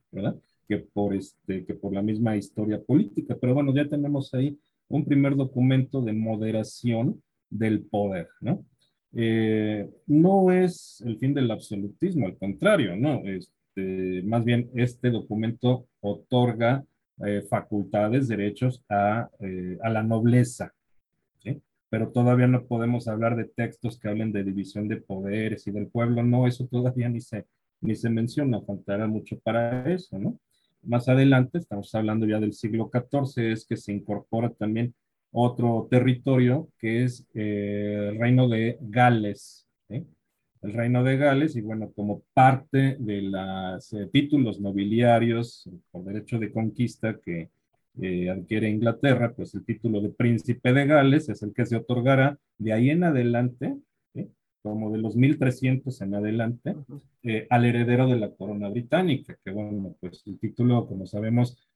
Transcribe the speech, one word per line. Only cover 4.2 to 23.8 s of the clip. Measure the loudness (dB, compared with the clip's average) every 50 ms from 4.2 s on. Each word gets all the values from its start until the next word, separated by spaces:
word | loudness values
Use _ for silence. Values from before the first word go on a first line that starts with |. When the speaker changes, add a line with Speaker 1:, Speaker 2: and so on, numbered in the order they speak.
| -4 -4 -4
Speaker 1:
ahí | -2 -2 -2 -4 -6 _ _ _ _ _ -6
un | -4 -2 0
primer | 2 2 2 4 2 2
documento | 0 -2 -2 0 2 4 4 4 4 2 0 -2 -2
de | -2 -2 -2
moderación | -2 -2 -2 -2 -2 -2 -2 -2 -2 -4 -4 -8 -6 -2 -2 0 0 0 -2 -2 -4 _ _ _ _ _ _
del | -6 -2 0 2 0 0
poder, | -2 -2 -2 -2 -2 -2 -2 -6 -8 -10 _ _
¿no? | -4 -4 -4 -4 -6 _ _ _ _ _ _ _ _ _ -6
Eh, | -2 0 0 2 2 2 2 0 0 0 -2 -2 -4 -6 -8 -14 _ _ 2
no | 4 6 6 6 6 6 4 4
es | 4 4 2 2 0 -4 -14 -20 -18 -10 -8
el | -8 -6 -2
fin | -2 0 0
del | 2 0 0
absolutismo, | -2 -4 -8 -8 -8 -8 -8 -8 -6 -4 -4 -2 0 -2 -2
al | -4 -4
contrario, | -6 -8 -8 -4 0 2 4 4 4 2 0 -2
¿no? | -2 -2 0 -2 -2 -4
Este, | -6 -8 -8 -10 -12 _ _ _ _ -10 -8 -6 -6 -4 -4 -4 -4 -4 -4 -4
más | -2 -2 0 2
bien, | 2 2 0 0 -2 -2
este | -2 -2 -2 -2 -2 -2 0
documento | 0 0 -2 -4 -4 -4 -2 -4 -4 0 0 2 2 0 -2 _ _ _
otorga, | -6 -6 -6 -6 -6 _ 2 2 2 2 2 0 0 2 0 0 -2 _ _ _ _ _ _ -8 -6
eh, | -4 -4 -4 -4 -4
facultades, | -4 -4 -4 -2 -4 -4 -4 -2 0 0 2 2 2 2 0 0
derechos | 0 -2 -2 -2 -2 -2 -2 -2 -2 -4 _ -2
a, | 0 2 2 2 2 0 -2 -6 _ -12
eh, | -10 -10 -8 -8 -8 -8 -8 -4 -4
a | -2
la | -2 0
nobleza, | 0 0 0 2 4 4 6 6 4 2 0 -6 -10 -12 _ _ _ _ _ _ _ _ _ _ _ _ _ _ -10
¿sí? | -10 -10 -10 -12 _ _ _ _ _
Pero | -4 -4 -4 -2
todavía | 0 2 4 4 4 6 6 4
no | 4 2 0
podemos | -2 -4 -2 0 0 -2 -2 -2 -4
hablar | -4 -2 0 0 0
de | -2 -4
textos | -6 -6 -6 -6 -6 -6 -8